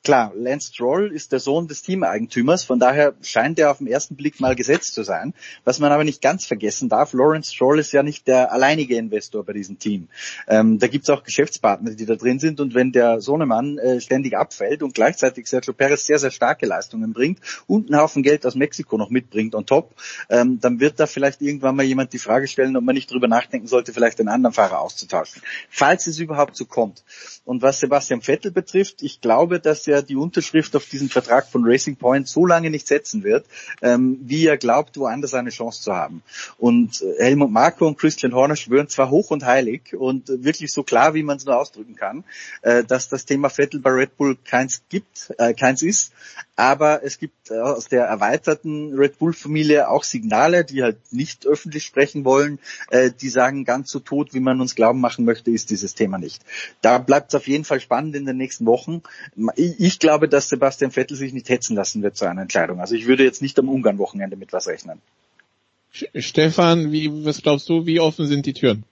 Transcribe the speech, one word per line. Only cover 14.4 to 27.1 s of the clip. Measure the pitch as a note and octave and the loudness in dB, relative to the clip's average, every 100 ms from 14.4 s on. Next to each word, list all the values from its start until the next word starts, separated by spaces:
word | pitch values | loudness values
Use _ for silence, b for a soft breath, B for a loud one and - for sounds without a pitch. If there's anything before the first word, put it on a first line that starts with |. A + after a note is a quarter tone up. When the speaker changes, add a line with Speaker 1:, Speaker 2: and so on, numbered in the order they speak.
| - - G2+ D3+ | -4 -4 -4 -2
Speaker 1:
und | C#3+ | -4
gleichzeitig | - A#2+ F3+ C3 B2+ A2+ | 2 0 2 -2 -2 -4
Sergio | B2+ B2 | -4 -4
Perez | B2 C#3 C#3+ - | -2 0 0 2
sehr, | D3+ | 0
sehr | C#3 | 0
starke | - A#2+ D#3 A#2 | 0 -2 0 -2
Leistungen | E2+ G2 A2+ A2 | -4 -6 -8 -8
bringt | A2 C#3+ F3+ B B B | -2 -2 -2 B B B
und | G3+ G3 | -2 2
einen | D3 | 2
Haufen | D#3 D3 | 2 2
Geld | C3+ D3+ B2+ | 2 2 0
aus | C3 | -2
Mexiko | D3 - D#3 A2 | -4 -4 -6 -6
noch | G2+ | -2
mitbringt | B2 B2 G#2+ A2 A2 | -4 -2 -4 -4 -6
on | G2+ | 0
top, | D#3 - _ B B B | 0 0 _ B B B
ähm, | A#2 B2 B2 | 2 2 2
dann | B2 A#2+ | 0 2
wird | C#3+ - | 0 2
da | D3+ | -2
vielleicht | - C#3 C3+ | 0 -2 -2
irgendwann | C#3+ D3 C3 C3+ | -6 -2 -2 0
mal | |
jemand | C3+ C3 C3 | 0 0 -2
die | B2 | -6
Frage | G#2 A#2+ C3+ | 0 0 0
stellen, | - C3 C3 | 0 0 0
ob | A#2+ | 0
man | C3+ | -2
nicht | - | -2
drüber | B2+ B2 | 0 2
nachdenken | A#2 - B2+ G#2+ | 2 0 -8 0
sollte, | B2 A#2+ | 0 0
vielleicht | A#2 A#2 - | 0 0 2
den | G#2+ | 0
anderen | A#2 B2 | 2 2
Fahrer | A2+ G2 E2 | 4 2 2
auszutauschen, | C#2+ - - F2 D#2+ - B B B | -6 -10 -6 -6 -6 -12 B B B
falls | - C#3+ F3+ - | 0 2 2 0
es | D#3 | -6
überhaupt | E3 D3 C#3+ - | -6 0 -2 -2
so | |
kommt. | B2 - A2 F2+ _ | -8 -2 -2 -4 _